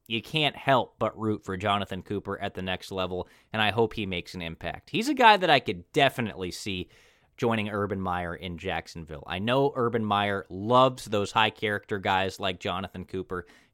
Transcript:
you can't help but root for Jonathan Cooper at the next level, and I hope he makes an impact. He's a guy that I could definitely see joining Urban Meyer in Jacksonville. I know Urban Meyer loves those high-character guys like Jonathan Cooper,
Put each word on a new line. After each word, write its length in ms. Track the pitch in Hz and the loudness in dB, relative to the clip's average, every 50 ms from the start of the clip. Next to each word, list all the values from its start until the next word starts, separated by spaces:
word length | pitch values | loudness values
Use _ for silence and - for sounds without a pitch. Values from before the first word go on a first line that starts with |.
| _ - | _ -6
you 140 | 113 117 | -6 -6
can't 340 | - - - 156 151 139 - | -6 -4 -2 0 0 0 -2
help 400 | - - 139 135 120 98 - _ _ | -2 2 2 2 2 2 -2 _ _
but 180 | 117 107 - | -4 -4 -2
root 280 | - 110 110 107 - - | -2 -2 -2 -2 -2 -4
for 120 | - 95 | -6 -6
Jonathan 460 | 92 101 104 101 101 98 - 98 92 | -2 0 0 0 0 0 -4 -8 -10
Cooper 380 | - - 104 95 - 101 98 - | -8 -6 -6 -6 -4 -6 -6 -6
at 140 | 101 98 - | -6 -8 -6
the 80 | 95 | -6
next 280 | 92 92 92 - - - | -6 -6 -6 -6 -8 -8
level, 380 | 101 95 92 90 92 90 - - - _ _ _ | -6 -4 -4 -4 -4 -6 -8 -10 -14 _ _ _
and 100 | - 110 | -2 0
I 80 | 107 104 | 0 2
hope 240 | 98 117 113 107 - | 2 2 0 0 0
he 120 | 113 104 | -4 -4
makes 280 | 95 92 87 85 - - | -4 -4 -6 -6 -8 -10
an 80 | 92 | -8
impact. 480 | 85 82 82 - - 82 - - - - | -8 -8 -8 -8 -8 -10 -10 -10 -12 -4
He's 180 | - 185 226 285 | -4 -2 0 0
a 60 | 294 | 2
guy 220 | 254 247 220 208 | 6 8 8 8
that 140 | 190 185 165 | 8 6 4
I 100 | 147 131 | 4 4
could 320 | - - 98 87 - - | 4 0 -4 -6 -8 -2
definitely 580 | - 151 139 131 - - 120 101 65 92 92 90 | 2 4 4 4 2 0 -4 -4 -4 -6 -6 -6
see 380 | - - - 107 95 90 85 - - - _ _ _ _ _ _ _ | -6 -8 -6 -6 -6 -6 -6 -8 -14 -20 _ _ _ _ _ _ _
joining 320 | - 127 117 113 110 104 107 | -2 0 0 0 0 -2 -2
Urban 320 | 104 101 101 92 101 95 | -2 -2 0 0 -2 -2
Meyer 340 | 95 92 87 90 87 85 85 | -2 -2 -2 -2 -2 -4 -6
in 240 | - 87 92 87 78 | -8 -8 -10 -8 -6
Jacksonville. 640 | 87 92 82 85 - - - 85 80 76 78 73 - | -6 -4 -4 -4 -6 -8 -14 -14 -12 -12 -12 -14 -10
I 140 | - 87 92 | -8 -6 -4
know 340 | 101 117 123 139 139 143 - | 0 2 2 4 4 2 2
Urban 280 | 131 117 117 110 117 110 | 0 0 0 0 0 0
Meyer 400 | 104 101 101 101 101 101 98 - - | 2 2 2 2 2 0 -2 -4 -8
loves 540 | 90 95 101 110 123 127 131 131 127 117 - | -8 -6 0 4 6 8 6 6 4 -2 -6
those 260 | 104 107 104 101 - | -2 -2 0 0 2
high-character 680 | - 113 110 107 - - 110 107 104 101 - - 107 98 | 4 4 4 4 2 -2 -2 -2 -2 -2 -4 -6 -6 -2
guys 400 | 92 104 95 92 95 95 - - | 0 2 2 2 2 0 -2 -4
like 180 | 98 95 92 - | -4 -4 -4 -4
Jonathan 460 | - 101 87 92 95 90 - 92 92 | -4 -4 -4 -4 -6 -8 -10 -12 -12
Cooper, 420 | - - 95 92 - 92 90 - - - - _ _ | -8 -8 -8 -6 -6 -8 -8 -8 -12 -20 -20 _ _